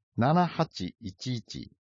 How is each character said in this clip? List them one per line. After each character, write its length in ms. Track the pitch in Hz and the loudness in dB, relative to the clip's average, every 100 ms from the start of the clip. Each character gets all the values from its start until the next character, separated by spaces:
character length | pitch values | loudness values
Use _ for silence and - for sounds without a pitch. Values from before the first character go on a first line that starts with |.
| _ - | _ 0
七 280 | 123 170 175 | 4 4 4
八 480 | - 165 - 92 - | 2 -2 -2 -8 -8
一 360 | 101 - 127 123 | -12 -8 -4 -4
一。 360 | - 67 55 _ | -6 -12 -12 _